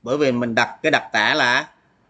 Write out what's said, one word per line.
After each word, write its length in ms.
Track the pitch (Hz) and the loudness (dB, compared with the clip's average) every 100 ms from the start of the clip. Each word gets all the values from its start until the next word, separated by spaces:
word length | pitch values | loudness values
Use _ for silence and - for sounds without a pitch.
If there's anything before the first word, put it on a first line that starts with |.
Bởi 160 | 113 143 | -4 -2
vì 140 | 143 | 0
mình 220 | 120 120 | 0 -2
đặt 240 | 113 113 - | 0 -2 -2
cái 80 | 156 | 0
đặc 140 | 139 - | 0 0
tả 220 | 110 107 | 0 0
là 340 | 147 123 127 151 _ _ _ _ | 2 2 0 -2 _ _ _ _